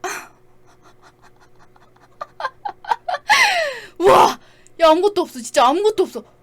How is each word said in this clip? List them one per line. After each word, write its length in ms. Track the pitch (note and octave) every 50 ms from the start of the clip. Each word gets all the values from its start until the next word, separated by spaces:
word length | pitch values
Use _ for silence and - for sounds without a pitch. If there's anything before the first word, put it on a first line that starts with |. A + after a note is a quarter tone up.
<laughs> 4000 | - F#4+ G4+ - - - _ _ _ _ _ _ _ _ _ _ _ _ _ _ _ - _ _ _ _ _ _ _ _ - _ - _ _ _ _ _ _ _ _ _ _ - - _ _ - D#5 - _ _ - G5 - _ - F#5 G#5+ - - F5+ F5+ C#5+ _ - A5 C6+ A#5+ G#5 F#5 F5 D#5 C#5+ B4+ A4+ G4+ - _ -
와, 400 | E4+ G4+ C5 - - - B3+ - _ _ _ _ _ _ _ -
야, 80 | E4 D#4+
아무것도 320 | D#4+ F4 F#4 G#4 G4+ F#4
없어, 180 | D#4+ - - B3+
진짜 260 | A3+ - - C#4+ A#3+
아무것도 360 | B3 D4 F#4 G4+ G#4+ A4 F#4+ F4
없어. 180 | A3 - A3 - _ _ _